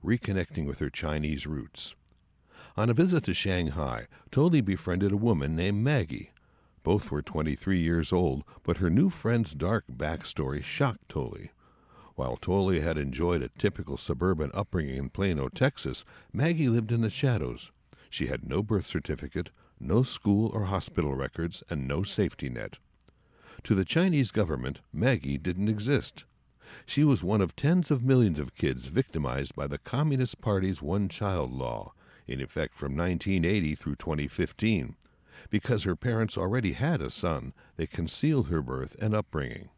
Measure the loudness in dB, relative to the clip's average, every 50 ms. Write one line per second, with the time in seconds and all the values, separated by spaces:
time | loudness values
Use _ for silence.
0 | 2 0 0 0 0 -2 0 0 -2 -2 -4 -4 -4 -4 -2 -4 -4 -4 -4 -4
1 | -4 -2 -2 0 0 -2 -2 -4 -4 -6 -6 -6 -6 -10 _ -12 -12 -12 -12 _
2 | _ _ _ _ _ _ _ _ _ _ -20 -20 -20 -12 -4 0 2 2 4 4
3 | 4 4 4 2 2 0 -2 0 0 0 0 2 0 0 -2 -2 -2 -2 -4 -6
4 | -8 -12 -18 -20 -20 -2 2 4 4 6 4 4 4 2 0 -2 0 -2 0 2
5 | 2 2 2 2 2 2 2 2 2 0 0 0 0 0 2 2 2 2 2 2
6 | 0 -2 -6 -10 -10 -14 _ _ _ _ _ _ _ _ _ -6 _ 2 2 2
7 | 2 -2 -4 -4 -4 -2 -2 -2 0 0 -2 -2 0 2 2 4 4 4 2 2
8 | 2 2 2 2 4 2 0 -2 -6 -10 -20 -10 _ -2 -2 2 2 4 6 6
9 | 4 4 2 0 -2 0 2 2 0 -2 -4 -4 -2 0 0 0 -2 -6 -6 -4
10 | -4 -2 -2 -4 -6 -8 -4 -2 -2 -2 -2 -4 -6 -6 -2 0 0 0 -2 -6
11 | _ _ -4 -4 -4 -4 -8 -12 -14 -18 _ _ _ _ _ _ _ _ -20 -20
12 | -20 -18 _ -6 -4 -4 -4 -4 -2 0 2 2 4 4 2 2 2 0 0 0
13 | -2 -4 -2 0 2 2 2 0 -2 -4 _ 0 0 0 0 -2 -8 -8 -8 -8
14 | -4 -6 -2 0 2 2 2 2 -2 -4 -2 -4 -6 _ -2 -2 -2 -2 -4 -4
15 | -4 -6 _ -2 0 0 0 0 -2 -4 0 0 0 0 0 -2 -8 -6 -6 -8
16 | -12 -16 -20 -20 -20 _ -2 0 2 2 2 2 2 4 4 2 2 0 0 0
17 | 0 0 0 0 2 2 2 2 0 -4 -6 -8 -14 -20 _ _ _ _ -20 -20
18 | -20 -14 -4 -4 -2 -2 -2 -4 -4 -2 -2 -2 0 2 0 0 0 0 -4 -4
19 | -2 -2 -4 -4 -6 -6 -6 -6 -6 -6 _ _ _ _ _ _ -2 2 2 2
20 | 2 2 -2 -2 2 2 4 4 2 2 0 -2 -2 0 -2 -2 -4 -2 -2 0
21 | 0 0 0 -2 -4 -4 _ -4 -4 -4 -4 -8 -8 -6 -6 -4 -2 -2 -2 -2
22 | -2 -2 0 0 0 -2 -2 -6 -8 -6 -6 -6 -8 -10 -12 -16 _ _ _ _
23 | _ -20 _ _ _ _ _ _ -20 -20 -20 -18 0 2 2 2 2 2 2 2
24 | 4 4 4 2 2 2 2 0 0 2 0 -2 -2 -4 -6 -6 _ _ -4 0
25 | 2 2 2 2 0 -2 -4 -2 -2 -2 -2 0 0 0 0 0 0 0 0 0
26 | 0 -4 -12 -14 -20 _ _ _ _ _ _ _ -20 -20 -20 -20 -12 -2 2 4
27 | 6 6 6 4 4 2 4 4 2 2 0 0 2 2 4 4 4 2 0 2
28 | 4 6 6 6 6 6 4 0 -4 -6 _ -2 0 0 0 -2 -6 -2 -2 -2
29 | -2 0 -2 -2 -2 -2 -2 -2 -4 -4 -6 -6 -6 -4 -6 -8 _ -6 -2 0
30 | 0 0 2 0 -2 -2 -4 _ -2 0 2 2 2 0 -2 -2 -2 -2 0 0
31 | 0 -2 -2 -2 -2 0 0 0 -2 -2 -4 -4 -4 -4 -4 -6 -8 -12 -18 _
32 | -20 -20 -20 -20 _ -8 -6 -6 -6 -6 -2 -4 -4 -4 -4 -6 -6 -4 -2 0
33 | 0 0 0 0 0 0 2 2 4 4 2 2 2 0 -2 -4 -4 -6 -6 -4
34 | -4 -4 -2 -2 -2 -4 -2 -2 -2 -2 -2 -2 0 2 2 0 -2 -4 -10 _
35 | _ _ _ _ _ _ -20 -20 -10 -2 -2 -2 0 0 0 0 2 -2 -2 0
36 | -2 -2 0 0 0 -2 -2 -2 -2 0 0 0 0 0 0 0 0 0 0 0
37 | -2 -4 -4 -2 0 0 0 -2 -4 -8 -12 _ -20 -18 _ -6 -6 -4 -2 -4
38 | -4 -4 -2 0 2 2 4 2 2 2 0 0 0 -2 -4 -6 -6 -8 -6 -4
39 | -2 0 0 0 -2 _ -4 -4 -4 -2 -6 -10 -14 -16 _